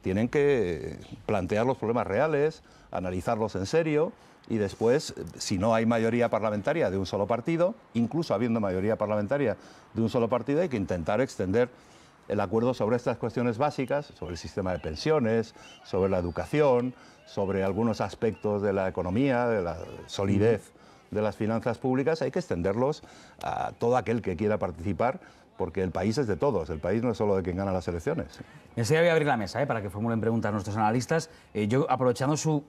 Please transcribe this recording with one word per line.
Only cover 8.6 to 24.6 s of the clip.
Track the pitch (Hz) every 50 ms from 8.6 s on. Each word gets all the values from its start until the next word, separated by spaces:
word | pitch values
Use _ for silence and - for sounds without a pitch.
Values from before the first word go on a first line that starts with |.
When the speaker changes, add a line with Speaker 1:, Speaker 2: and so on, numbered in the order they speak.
Speaker 1:
mayoría | 104 98 90 92 92 107 110
parlamentaria | 95 104 101 107 104 104 98 135 143 143 113 95 - - - - - - - -
de | 110
un | 113
solo | 110 - 127 117 110
partido, | 127 120 113 135 143 151
hay | 185 175
que | 131
intentar | 107 95 80 95 87 80 78 104 110
extender | 131 - - - 104 92 95 117 123 123 - - - - - - - - - - - -
el | - 104
acuerdo | 101 90 98 113 117 123 127
sobre | - 113 104 120
estas | 120 - 139 120
cuestiones | - - 117 - 131 120 123 113
básicas, | 107 143 151 - - 135 117 135 143 147 - -
sobre | - - 80 87
el |
sistema | 85 - 90 - - 95 92
de | 90 85
pensiones, | - 80 80 - - 151 156 151 123 110 113 113 110 - - - - - - - -
sobre | - - 95 92 95
la | 95 92
educación, | 87 87 82 - 80 - - 147 151 139 123 120 120 127 123 - - - - - -
sobre | - - - 101 92 98 95 95
algunos | 98 98 98 113 117 107 -
aspectos | 117 101 - - - 110 101 - - 107 104 101
de | 98 104
la | 98 98 95
economía, | 95 85 - 87 90 92 113 139 139 127 120 123
de | 120 117 104 90
la | 85 82 82 85 - - - -
solidez | - - - 98 98 98 98 104 113 113 98 - -
Speaker 2:
Ujú. | - - - - - - - - -
Speaker 1:
de | 104 107
las | 107 98
finanzas | - 110 104 113 113 - 123 117 -
públicas, | - 131 127 127 135 135 160 160
hay | 139 131
que | - 185
extenderlos | 175 - 95 87 87 95 98 113 127 143 156 - - - - - - - - - -
a | - 139 135 131 113 107
todo | - - 117 123
aquel | 127 110 107 117 120
que | 95 98 92
quiera | 78 110 104 107
participar, | 98